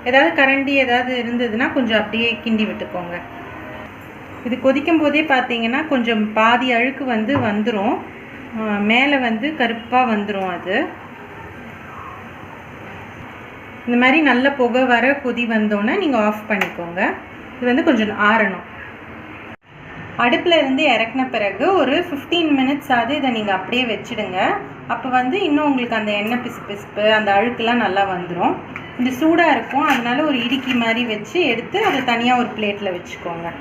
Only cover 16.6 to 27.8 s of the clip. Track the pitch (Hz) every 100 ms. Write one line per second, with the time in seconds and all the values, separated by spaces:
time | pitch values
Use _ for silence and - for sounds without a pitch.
16.6 | 175 - 170 170 254 370 - - - -
17.6 | 247 254 330 240 214 185 208 220 202 180
18.6 | - - - - - - - - - -
19.6 | _ - - - - - 240 320 349 330
20.6 | 269 269 302 226 226 262 247 226 202 190
21.6 | 311 392 254 311 349 269 - 349 320 269
22.6 | 254 285 - 247 233 302 269 226 208 185
23.6 | - 240 240 202 - 226 196 185 254 403
24.6 | - - - 233 262 254 254 381 359 294
25.6 | 302 254 240 226 214 208 214 240 240 -
26.6 | - 202 - 196 214 214 208 196 240 240
27.6 | 226 240